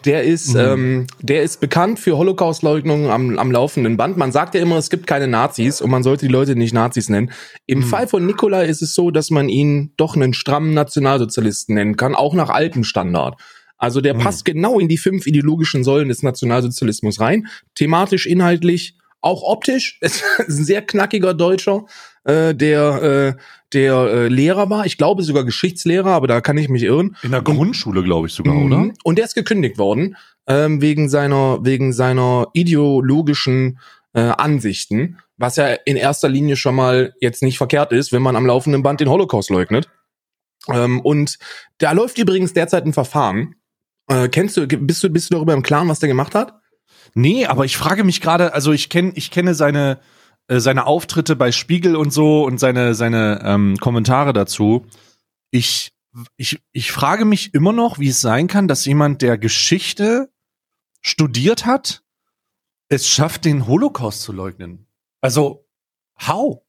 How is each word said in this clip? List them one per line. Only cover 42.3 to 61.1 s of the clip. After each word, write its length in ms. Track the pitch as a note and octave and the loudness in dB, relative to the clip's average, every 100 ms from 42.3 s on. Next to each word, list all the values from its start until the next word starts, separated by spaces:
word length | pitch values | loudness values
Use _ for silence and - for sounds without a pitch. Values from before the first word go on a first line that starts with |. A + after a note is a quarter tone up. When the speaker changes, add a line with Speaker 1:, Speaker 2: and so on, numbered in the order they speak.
| F#3+ F#3 | 2 0
Speaker 1:
derzeit 320 | F3+ D#3+ F3+ D#3 | 0 0 0 0
ein 80 | |
Verfahren. 600 | D3+ B2+ D3+ A#2 F#2+ C3+ - _ _ _ _ - | -2 -2 0 0 -2 -6 -12 _ _ _ _ -2
Äh, 220 | C3 B2 | 0 2
kennst 280 | D#3 G3+ F#3+ | 0 0 -2
du, 100 | C#3 | -2
bist 360 | C#3 C#3 E3 | -2 -2 0
du, 60 | G3 | 0
bist 200 | D#3+ - | -2 0
du 60 | E3+ | 0
darüber 180 | D#3+ | 2
im 100 | C#3+ | 0
Klaren, 240 | - D3 F3 | 2 0 0
was 120 | D3+ | 0
der 100 | D3+ | 0
gemacht 260 | C3 C#3+ G#3 | 0 0 -2
hat? 180 | A3 _ _ _ _ _ _ | -4 _ _ _ _ _ _
Speaker 2:
Nee, 320 | A#2 B2+ A#3+ A#3 | 0 2 2 0
aber 200 | B2+ C3+ | 0 0
ich 120 | - | 0
frage 260 | D#3 F#3+ | 0 2
mich 180 | G3 E3+ | 2 0
gerade, 320 | E3 E3+ F3 | 0 2 2
also 180 | D3 C#3+ | 0 0
ich 180 | D3 - | 0 0
kenn, 220 | E3+ F#3 F3+ | -2 -2 -4
ich 160 | - | -6
kenne 220 | - F3+ | -2 0
seine, 460 | D#3+ D3 D3 C#3 C3+ _ _ _ _ _ | 2 0 2 -2 -4 _ _ _ _ _
äh, 120 | B2+ | 0
seine 260 | A#2 C3+ B2+ | 2 0 0
Auftritte 500 | D#3 - E3 D#3+ C#3+ | -2 -2 -4 -2 0
bei 160 | B2+ | 0
Spiegel 440 | A#2+ - F3 F3 D#3+ | 0 -2 0 2 0
und 160 | D3 | 0
so 340 | C#3+ D3+ D3+ C#3 | 2 2 4 0
und 140 | B2+ | 0
seine, 360 | C3 B2 A#2+ A2+ | 0 2 0 0
seine, 460 | A#2 A2+ G#2+ G#2 | 0 0 0 -2
ähm, 340 | G2+ G2+ G2+ G2 | 0 2 2 0
Kommentare 540 | B2+ A#2+ A2 C3 C#3+ | 0 0 0 0 2
dazu. 520 | A2+ G2+ - G#2 A#2+ - - _ _ _ _ _ | 0 -2 0 0 0 -2 -20 _ _ _ _ _
Ich, 420 | B2+ A#2 - - _ _ A#2+ A#2 _ | -2 -2 -6 -8 _ _ -20 -20 _
ich, 240 | B2 D3 _ | -8 -8 _
ich 200 | - A2+ | -8 -8
frage 340 | - C#3 G3 A3 | -2 -2 2 2
mich 280 | G#3 - | 0 0
immer 200 | C#3+ F3 | 0 2
noch, 260 | A#3 A#3 C#3 | 2 -2 -2
wie 100 | C#3 | -2
es 120 | B2 | 0
sein 260 | B2 A#2 F3 | 0 0 0
kann, 200 | G3 F#3+ | 0 0
dass 180 | C3 C3+ | 0 0
jemand, 360 | D3 D3 C#3+ | 2 2 2
der 160 | B2 A2+ | 0 0
Geschichte 920 | A2 - - F#3 - - G#3 A#3+ C4+ _ _ _ _ _ _ _ | 0 -2 0 -2 -2 -4 -2 -2 -4 _ _ _ _ _ _ _
studiert 640 | - | -8